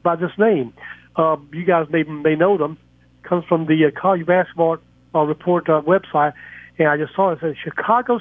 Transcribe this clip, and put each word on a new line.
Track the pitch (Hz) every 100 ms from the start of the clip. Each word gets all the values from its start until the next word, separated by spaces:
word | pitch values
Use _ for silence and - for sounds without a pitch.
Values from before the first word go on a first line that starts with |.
by | 175
this | 165 175 -
name. | 220 170 117 - - - _
Uh, | - 160 151 143
you | 160
guys | 180 170 151
may, | 165
may | 156 151 156
know | 156 185 190
them. | 147 165 _ _ _ _
Comes | - 175
from | - 165
the, | 156 160
uh, | 151
college | - 190 180
basketball, | 160 180 175 165 165 160 _ _ _
uh, | 160
report, | 151 151 180 175 170
uh, | 156
website, | 147 190 - 151 147 - - - - -
and | 151
I | 147
just | 151
saw | - 196
it. |
It | 160
says | 160 135
Chicago | 156 - - 233 247 240